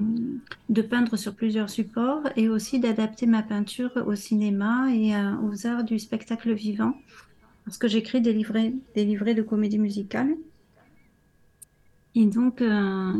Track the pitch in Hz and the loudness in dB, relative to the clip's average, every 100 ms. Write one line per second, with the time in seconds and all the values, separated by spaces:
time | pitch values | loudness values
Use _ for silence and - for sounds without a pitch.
0 | 214 233 240 269 - - - 220 220 240 | 0 -2 -4 -6 -12 -12 0 0 2 2
1 | 233 220 208 196 226 220 208 - 208 - | 0 0 -6 -4 -2 0 -2 -4 -4 -2
2 | 240 302 285 - 220 220 214 262 240 220 | -2 0 -2 0 2 2 0 0 0 0
3 | 220 - 233 226 220 208 202 - 247 240 | -2 0 2 2 2 -2 -4 -4 -4 -2
4 | - 202 - 214 208 196 208 247 262 226 | -2 -4 0 0 2 2 2 2 2 2
5 | 214 208 202 208 214 202 233 240 226 220 | 2 2 0 0 -2 -4 -4 -2 -2 -2
6 | 208 226 - 226 233 214 214 202 226 - | -4 -8 -6 -4 -2 -2 -2 -2 -2 -2
7 | - - - _ _ _ - - 240 220 | -10 -20 -20 _ _ _ -14 -2 0 0
8 | 220 262 233 214 214 220 226 262 - 214 | 0 0 2 2 0 0 0 -2 -6 -2
9 | 208 202 208 220 220 214 208 208 208 202 | 0 0 0 0 0 0 2 2 0 -2
10 | 196 220 269 320 - - _ _ _ _ | -4 -2 0 -2 -6 -20 _ _ _ _
11 | _ _ _ _ _ _ - _ _ _ | _ _ _ _ _ _ -20 _ _ _
12 | _ 233 214 220 247 247 233 214 196 190 | _ 2 4 4 2 2 0 2 0 -2
13 | 185 | -2